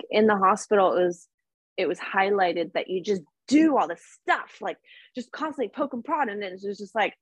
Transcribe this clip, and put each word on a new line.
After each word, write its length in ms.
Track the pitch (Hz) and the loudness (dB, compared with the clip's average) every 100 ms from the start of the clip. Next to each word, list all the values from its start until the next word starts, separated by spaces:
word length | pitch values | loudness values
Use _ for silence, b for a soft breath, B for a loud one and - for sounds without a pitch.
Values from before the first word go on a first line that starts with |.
| - | -2
in 160 | 208 220 | 2 4
the 100 | 202 | 4
hospital, 560 | 190 202 - 208 185 180 | 4 2 2 4 4 4
it 80 | |
was, 220 | 180 175 - _ _ _ _ - | 0 -2 -14 _ _ _ _ -4
it 100 | 170 | -4
was 100 | 175 | -4
highlighted 760 | - 202 190 208 180 170 165 | -2 0 2 2 0 0 -4
that 140 | 165 - | -4 -4
you 140 | 185 | -6
just 200 | 170 190 151 _ - | -2 -4 -4 _ 2
do 280 | 285 320 254 | 4 4 4
all 120 | 160 | 0
this 140 | 170 - _ | -4 -12 _
stuff, 360 | - 320 - - | -2 -2 -2 -10
like, 180 | 196 - B B B | -10 -10 B B B
just 180 | - 240 | -12 -12
constantly 360 | - 311 285 214 | -8 -8 -4 -6
poke 180 | - 285 | -4 -6
and 120 | 247 | -6
prod. 240 | 226 311 254 | -4 -2 -2
And 120 | 202 | -4
then 100 | 202 | -8
it 80 | 185 | -8
was 160 | 196 196 | -10 -10
just 160 | 202 | -6
like 200 | 226 185 - | -2 -2 -4